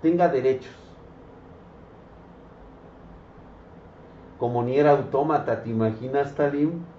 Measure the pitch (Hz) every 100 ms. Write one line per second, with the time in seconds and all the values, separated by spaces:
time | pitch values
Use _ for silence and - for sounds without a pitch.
0 | 160 175 175 135 131 131 - - - -
1 | - - - - - - - - - -
2 | - - - - - - - - - -
3 | 165 175 - - - - - - - -
4 | - - - - 120 120 120 135 147 139
5 | - 135 151 147 - 113 117 113 113 110
6 | 127 139 139 - 143 143 151 170 -